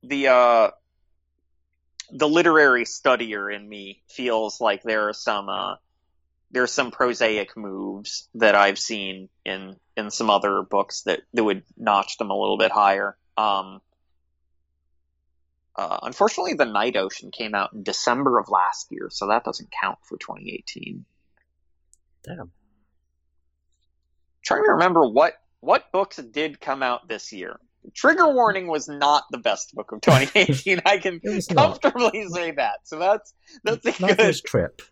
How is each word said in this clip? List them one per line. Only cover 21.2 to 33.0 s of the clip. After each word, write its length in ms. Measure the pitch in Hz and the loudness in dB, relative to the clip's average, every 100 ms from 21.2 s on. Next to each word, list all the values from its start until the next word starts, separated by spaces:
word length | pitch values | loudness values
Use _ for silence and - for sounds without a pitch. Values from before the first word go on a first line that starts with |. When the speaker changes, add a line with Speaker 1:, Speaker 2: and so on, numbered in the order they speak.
| _ _ _ _ _ _ _ _ _ _ | _ _ _ _ _ _ _ _ _ _
Speaker 2:
Damn. 300 | - 175 90 _ _ _ _ _ _ _ _ _ _ _ _ _ _ _ _ _ _ _ | -20 -18 -18 _ _ _ _ _ _ _ _ _ _ _ _ _ _ _ _ _ _ _
Speaker 1:
Trying 220 | - - | -4 0
to 80 | 427 | 2
remember 360 | - 180 170 135 | 4 4 4 4
what, 240 | 110 165 - _ _ | 4 2 0 _ _
what 300 | 127 247 - | 0 0 0
books 260 | 185 196 - | -4 -4 -6
did 420 | 123 123 156 143 | -10 -6 -6 -6
come 220 | - 135 | -8 -4
out 260 | 135 120 _ | -2 -4 _
this 240 | 110 - | -12 -10
year. 260 | 101 90 - _ _ - | -14 -14 -14 _ _ -20
Trigger 380 | - 269 330 330 | -2 2 4 4
Warning 320 | 262 226 190 180 | 4 2 0 -4
was 200 | 156 160 | -6 -6
not 380 | 143 139 147 - | 0 2 2 0
the 80 | 120 | -6
best 360 | 117 104 - | -2 -2 -6
book 180 | - 104 | -12 -12
of 100 | 107 | -2
twenty 260 | - 131 135 | 4 6 6
eighteen. 480 | 208 185 135 - 180 | 2 2 0 0 0
<laughs> 40 | 185 | 2
I 120 | 202 | 2
can 220 | 190 170 | 0 -6
Speaker 2:
It 80 | 196 208 | -6 -6
was 140 | - | 0
not. 300 | 185 302 - | 2 2 2
Speaker 1:
comfortably 480 | 277 247 233 214 202 | -2 2 0 -2 -8
say 220 | 170 170 | -6 -6
that. 300 | 143 117 104 | -4 -4 -4
So 140 | _ | _
that's, 340 | 156 | -4